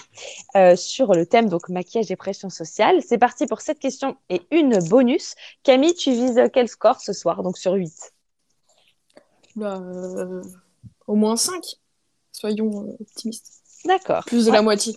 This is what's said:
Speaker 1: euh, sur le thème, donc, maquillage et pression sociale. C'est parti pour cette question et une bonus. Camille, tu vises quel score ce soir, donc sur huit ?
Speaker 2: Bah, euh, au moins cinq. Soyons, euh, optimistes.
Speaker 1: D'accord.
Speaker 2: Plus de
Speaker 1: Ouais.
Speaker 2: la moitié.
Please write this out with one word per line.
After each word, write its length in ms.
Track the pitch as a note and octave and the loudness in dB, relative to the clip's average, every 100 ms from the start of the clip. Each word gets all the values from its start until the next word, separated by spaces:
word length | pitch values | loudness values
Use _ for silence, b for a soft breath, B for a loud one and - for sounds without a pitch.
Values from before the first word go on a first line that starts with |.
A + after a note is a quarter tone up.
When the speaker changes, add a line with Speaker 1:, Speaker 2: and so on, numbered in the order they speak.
| - B B B - G3+ | -8 B B B -2 4
Speaker 1:
euh, 200 | F#3 F3+ | 6 6
sur 360 | - - B3 | 0 -2 2
le 120 | F3 E3+ | 2 4
thème, 220 | A#3 A3+ | 2 2
donc, 200 | F3 - | -2 -4
maquillage 420 | F3+ F3 A3+ G#3+ | -8 -6 -4 -4
et 60 | F#3 | -6
pression 340 | F#3+ G3 F#3+ | -8 -10 -12
sociale. 520 | - D#3+ - A#3 F4+ - | -12 -10 0 2 2 0
C'est 120 | A3+ | 0
parti 280 | A#3+ - D4+ | 0 0 -6
pour 140 | - | -4
cette 180 | - D4+ | -6 -6
question 380 | C4+ - C4+ - - | -6 -4 -8 -8 -6
et 120 | F3+ - | -8 0
une 280 | D#4+ C#4+ G#3 D#3+ | 2 4 2 4
bonus. 460 | A#3+ A#3+ D#4+ - - B - | 4 4 2 -4 -16 B -2
Camille, 320 | - C4 D#4 | 2 4 4
tu 180 | F4 - | 0 0
vises 280 | A#3+ B3+ A#3 A#3+ | 0 2 2 2
quel 160 | C4 A#3 | 2 -2
score 320 | - G#3+ B3+ | 0 0 0
ce 120 | - | -4
soir, 300 | G3 E3+ E3+ | -4 -4 -4
donc 160 | F#3 F3+ | -6 -4
sur 160 | F#3 | -2
huit ? 380 | F#3+ E3 - - _ _ _ _ _ _ _ _ _ _ _ _ _ _ G#3+ | -2 -4 -10 -20 _ _ _ _ _ _ _ _ _ _ _ _ _ _ -10
Speaker 2:
Bah, 240 | G#3 F#3+ | -8 -8
euh, 600 | F3+ F3+ F#3 F#3+ F#3 F#3 F#3+ F#3 _ _ - _ - | -12 -12 -10 -10 -10 -10 -14 -20 _ _ -20 _ -2
au 80 | |
moins 220 | G#3+ G#3+ A#3 | 0 2 0
cinq. 260 | - F#4 - - _ _ _ _ _ | -4 -6 -10 -18 _ _ _ _ _
Soyons, 560 | - G#3+ G#3+ A3 G#3 G#3 | -10 -6 -4 -4 -4 -10
euh, 80 | - | -14
optimistes. 640 | G#3+ - A3 A3+ - _ _ _ | -18 -12 -12 -12 -18 _ _ _
Speaker 1:
D'accord. 400 | E4+ F#4 - - | -4 -2 -2 -4
Speaker 2:
Plus 220 | - A#3 A3+ | -2 0 4
de 40 | |
Speaker 1:
Ouais. 60 | G#3+ | 4
Speaker 2:
la 60 | |
moitié. 320 | G#3+ G#3 A3+ | 2 0 -4